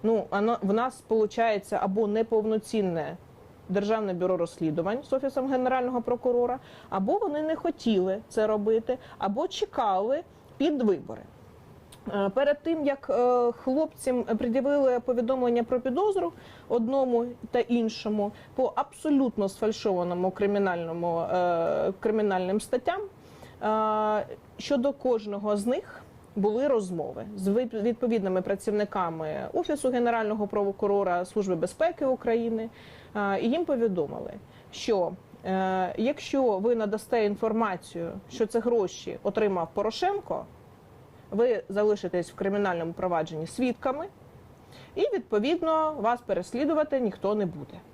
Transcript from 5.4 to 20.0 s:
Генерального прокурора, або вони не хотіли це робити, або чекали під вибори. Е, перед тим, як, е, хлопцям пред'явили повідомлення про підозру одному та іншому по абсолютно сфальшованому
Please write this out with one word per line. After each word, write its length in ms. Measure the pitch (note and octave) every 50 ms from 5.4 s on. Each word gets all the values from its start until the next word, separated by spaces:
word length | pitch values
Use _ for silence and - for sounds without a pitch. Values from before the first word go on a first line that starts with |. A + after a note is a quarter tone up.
| B3+ C4+
Генерального 500 | C4+ B3+ B3+ B3+ C4 C4 B3 B3 B3+ B3
прокурора, 580 | A#3 - A#3+ A#3+ - B3+ A#3+ A#3+ A#3+ A#3+ A#3+ C4 - - - - - -
або 280 | - G3 G3 G#3+ E4 G#4
вони 240 | A#4 F4+ D4 D4+
не 140 | D#4 D#4 D#4+
хотіли 680 | D#4+ - E4+ - - - A#3 A3 F#3+ F3+ F#3+ F#3+ G#3+ - -
це 180 | - A#3 G#3+ G#3+
робити, 500 | G#3+ G#3+ G3+ G#3+ A3 A3+ A3 - B3 - - - - -
або 300 | - G3+ G3+ A#3+ D#4+ F#4
чекали 760 | - - G#4 G#4 - D4+ B3 G#3 F#3+ F#3 G3+ A3+ C4+ D#4 F4 - - - - - - -
під 240 | C4+ E4 D4+ C#4
вибори. 400 | B3+ G#3 F#3+ C#3+ - - A2 - - - - - - - - - - - - - - - - - - - -
Е, 160 | G3+ G3 G3
перед 340 | G3 C4 C#4+ C#4+ D4 D4 -
тим, 220 | D#4+ E4 E4 D4
як, 220 | C#4+ C#4 C#4 - -
е, 420 | - A3+ B3 B3 B3 B3 A#3+ A#3+
хлопцям 720 | A#3+ - - C4 C4 D4 D#4 D#4 - - - C4+ B3+ B3 A3+
пред'явили 760 | - A3+ G#3+ - A#3+ A3+ C4+ B3 C#4 C#4+ D4 C#4 C4 B3 A#3+
повідомлення 640 | A#3+ - B3 A#3 A#3+ A3+ C4+ C4 B3 B3 A#3+ A#3+ A#3+
про 180 | A#3 C4 B3
підозру 520 | B3 C4 A#3+ D4 G4 G#4+ G4 F#4+ E4+ E4+ - - - - - - - -
одному 560 | - A#3+ A3+ A3+ C4+ C#4 C4+ B3+ A#3+ A#3 A#3 B3 A#3+ - - A3
та 80 | - A#3+
іншому 720 | A#3+ - A#3+ A#3+ A3+ A3 A3 - - G#3+ G#3+ G#3+ G3+ G#3 G#3 - - - -
по 180 | - C4 A#3 -
абсолютно 720 | - C#4+ - - - - D#4 D4 C#4 C#4 B3 - - G3+ G3
сфальшованому 840 | G3 - - G#3+ A3 - - A3 F#3+ F3+